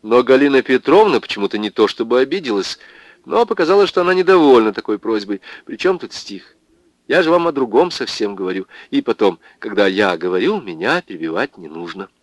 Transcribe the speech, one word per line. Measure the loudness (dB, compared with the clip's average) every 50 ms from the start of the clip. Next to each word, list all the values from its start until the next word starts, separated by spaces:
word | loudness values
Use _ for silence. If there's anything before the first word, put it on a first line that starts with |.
Но | -2 2 2 2
Галина | 6 6 4 4 4 4 4 2
Петровна | 2 2 0 0 2 4 4 6 6 4 2 -2
почему-то | -2 -4 -6 -6 -4 -4 -4
не | -4 -6 -6
то | 0 0 0 0
чтобы | 0 -4 -4 0 2 0
обиделась, | 0 0 -2 -6 -4 -4 -4 -4 -4 -6 -10 _ -18 -20 -20 -20 -20 -20 -20 _ _
но | -4 0 0 0
показала, | 0 0 -2 0 2 4 4 2
что | 2 0 -2
она | 0 0 0
недовольна | 0 4 4 4 6 6 6 6 6 6 2
такой | -2 -4 -6 -6 -6 -4
просьбой. | _ -4 -4 -4 -4 -6 -8 -8 _ -16 -20 -20 _
«При | -16 -14
чём | -4 -2 -2 -2 -2
тут | -6 -14
стих? | -14 -16 -14 -14 -16 -16 -16 _ _ _ _ _ _ _ _ _ _ _ _ -2
Я | 0 0
же | 2 2
вам | 2 2 0
о | -2
другом | -2 -2 -4 0 2 2 2 2
совсем | -2 -8 -10 -10 -6 -6 -6 -6 -4
говорю. | -6 -6 -6 -6 -6 -8 _ -18 -20 -16 _
И | -4 -4
потом, | -2 -2 -2 2 0 0 0 -2 _ -20 _ _
когда | -12 -6 -2 0 0
я | 0 2 0 0 0 0
говорю, | -2 -4 -2 -2 0 0 0 -2 -4
меня | -6 -10 -10 -6 -4 -4 -4 -4
перебивать | -6 _ -14 -10 -10 -6 -4 -6 -6 -6 _
не | -18 -20 -16
нужно». | -14 -14 -14 -14 -14 -14 -16 -16 _ _